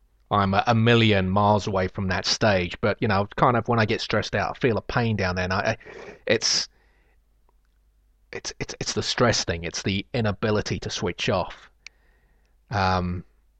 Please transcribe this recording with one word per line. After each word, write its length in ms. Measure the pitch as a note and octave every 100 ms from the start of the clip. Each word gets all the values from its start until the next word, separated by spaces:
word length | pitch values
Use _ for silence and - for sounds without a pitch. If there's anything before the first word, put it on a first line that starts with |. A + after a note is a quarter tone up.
| _ _ -
I'm 220 | G#2 G2
a, 100 | F#2+ -
a 80 | A2+
million 540 | A2+ A#2 A2 G2+ F#2
miles 380 | G2 G#2 G#2 A2
away 200 | F#2+ F#2
from 200 | - F#2+
that 180 | G2+ -
stage, 540 | - A2+ F#2+ F2+ -
but, 180 | G#2+ G2
you 60 | A#2+
know, 200 | G2 G#2 -
kind 220 | C#3+ A#2+
of 100 | A2
when 120 | A2+
I 60 | G#2+
get 160 | G#2
stressed 340 | - A2 - G#2
out, 200 | F#2 -
I 40 |
feel 180 | C3 G#2
a 40 |
pain 340 | - B2 A#2 G#2
down 200 | F#2 F2+
there. 80 |
And 100 | F#2
I, 40 | G2
I, 200 | A2 A#2 - - - - -
it's, 440 | A#2 - - - _ _ _ _ _ _ _ _ _ _ _ _ _ _ _ -
it's, 220 | - - -
it's, 160 | - -
it's 140 | -
the 100 | -
stress 400 | - - A#2+ -
thing. 200 | - E2+ E2+
It's 180 | -
the 220 | - G2 -
inability 680 | B2 G#2+ G2 A2+ G#2 - F#2+
to 100 | -
switch 380 | - G2 - -
off. 420 | F#2+ E2+ - - _ - _ _ _ _ _ _ _ -
Um, 520 | G#2 F#2 F#2 F2+ F2+ - _ _